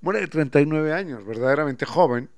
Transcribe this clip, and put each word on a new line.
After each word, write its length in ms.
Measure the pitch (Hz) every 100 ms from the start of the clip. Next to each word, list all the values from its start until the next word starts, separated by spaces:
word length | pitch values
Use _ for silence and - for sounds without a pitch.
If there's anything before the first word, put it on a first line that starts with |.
Muere 200 | 165 214
de 60 | 180
treinta 340 | 156 147 147
y 60 | 147
nueve 260 | 156 156
años, 320 | 160 190 123
verdaderamente 640 | 101 110 127 139 151 131 139
joven 420 | 156 170 120 135